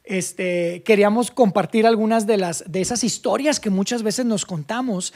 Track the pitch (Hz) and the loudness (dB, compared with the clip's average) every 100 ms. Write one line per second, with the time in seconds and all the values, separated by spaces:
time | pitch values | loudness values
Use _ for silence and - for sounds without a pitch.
0 | - 190 175 - 185 175 170 175 170 208 | -6 -6 -6 -6 -2 -2 -2 -4 2 4
1 | 208 220 247 - 226 202 180 226 220 226 | 4 2 0 2 2 2 0 2 4 4
2 | 220 226 214 214 180 160 - 170 185 240 | 2 0 0 0 0 -6 -6 -4 -2 -2
3 | 233 - - 214 285 277 220 185 202 240 | -2 -2 -2 0 0 0 0 0 0 -2
4 | 214 196 247 208 - 170 139 226 262 185 | -2 -2 0 -2 -4 -8 -6 -6 -4 -4
5 | - | -6